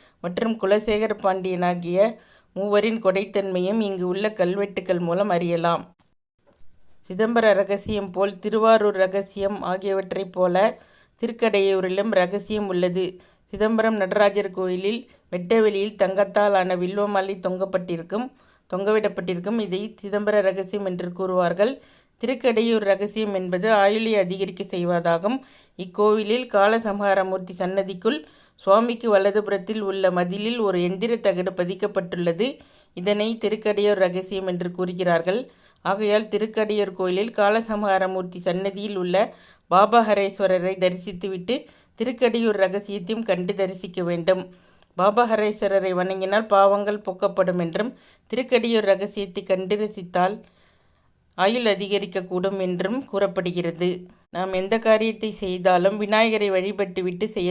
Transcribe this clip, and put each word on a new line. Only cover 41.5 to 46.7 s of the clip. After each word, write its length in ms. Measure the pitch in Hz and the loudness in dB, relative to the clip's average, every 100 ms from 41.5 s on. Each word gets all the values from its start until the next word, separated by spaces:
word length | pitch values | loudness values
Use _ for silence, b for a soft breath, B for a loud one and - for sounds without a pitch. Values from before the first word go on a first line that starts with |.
| 262 - b b - | -6 -6 b b -8
திருக்கடையூர் 640 | 233 247 247 233 226 202 | -6 0 0 2 0 2
ரகசியத்தையும் 680 | 190 196 202 202 175 226 226 | 2 0 -6 -8 -6 -4 -2
கண்டு 260 | 180 180 | -2 -2
தரிசிக்க 480 | 190 190 180 196 180 | -2 -2 -4 -10 -6
வேண்டும். 400 | 175 170 170 185 185 b b b b - | -2 0 0 0 -2 b b b b 0
பாபஹரேஸ்வரரை 960 | 190 208 240 220 208 208 202 196 185 | 2 4 2 2 0 0 0 2 2
வணங்கினால் 540 | 180 180 190 190 208 226 | 0 -2 -2 0 0 4
பாவங்கள் 580 | 202 196 | 6 6